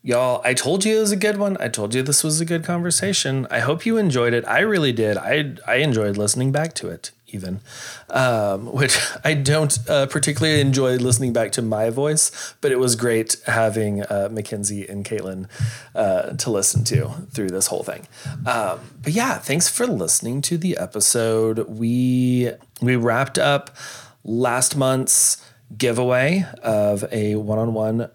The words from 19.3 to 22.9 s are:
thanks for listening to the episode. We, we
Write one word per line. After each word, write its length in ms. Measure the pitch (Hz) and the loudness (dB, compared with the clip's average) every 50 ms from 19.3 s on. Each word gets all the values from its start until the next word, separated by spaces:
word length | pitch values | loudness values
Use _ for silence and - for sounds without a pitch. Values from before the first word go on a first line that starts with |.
| - - | -2 -4
thanks 300 | - - 143 170 175 - | -2 -2 0 0 0 0
for 180 | - - 233 | 0 0 0
listening 560 | 254 196 98 90 80 - - - 113 123 143 143 | 0 0 -2 0 0 0 0 0 -2 -4 -2 -2
to 160 | - 175 165 | -2 -2 0
the 180 | 160 185 165 - | 0 -2 -2 -2
episode. 840 | 90 92 - 107 104 - - 120 113 113 113 110 110 113 110 113 107 - | -4 -6 -2 0 2 2 2 2 2 2 2 2 2 2 2 0 -2 -4
We, 840 | 113 110 113 117 120 123 127 127 127 127 127 127 123 123 123 120 - - - _ _ - | -4 -2 0 0 2 2 2 2 2 4 4 4 4 2 2 0 -2 -8 -16 _ _ -2
we 160 | - 123 | 0 2